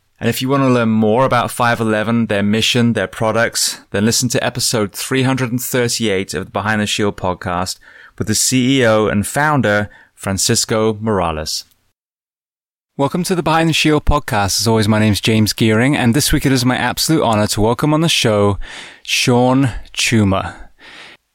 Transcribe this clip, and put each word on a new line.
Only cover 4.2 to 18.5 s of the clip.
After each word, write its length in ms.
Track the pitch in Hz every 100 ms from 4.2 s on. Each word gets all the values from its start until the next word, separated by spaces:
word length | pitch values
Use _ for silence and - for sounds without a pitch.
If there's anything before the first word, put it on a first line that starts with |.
| 123
to 160 | 123
episode 480 | 120 120 - 117 104
three 300 | - - 131
hundred 280 | 127 131 127
and 120 | 123
thirty-eight 720 | - 131 120 - 113 95 98
of 100 | 78
the 60 | 95
Behind 320 | 101 101 107
the 40 | 104
Shield 300 | - 104 95
podcast 640 | 92 87 95 87 92 - - - - -
with 100 | 98
the 60 |
C 480 | 104 - 131 123 135
E 40 | 117
O 200 | 110 104
and 200 | 104 98
founder, 640 | 147 151 147 107 104 104 - _
Francisco 840 | _ - 95 - 117 - 110 110 107
Morales. 640 | 110 101 85 78 80 - - _ _ _ _ _ _ _ _ _ _ _ _ -
Welcome 260 | 139 180
to 100 | 180
the 80 | 180
Behind 280 | 156 160 165
the 40 |
Shield 300 | 151 156 151
podcast. 560 | - 147 - 107 101 -
As 80 | 117
always, 200 | 113 104
my 100 | 110
name's 240 | 107 98
James 320 | - 110 107
Gearing, 420 | - 113 110 127 151
and 160 | 120
this 220 | 131 -
week 100 | -
it 80 | 147
is 140 | 131 120
my 100 | 123
absolute 460 | 123 - - 160
honor 240 | 117 107 107
to 160 | -
welcome 320 | 107 120 151
on 80 | 151
the 80 | 165
show 480 | - 120 104 101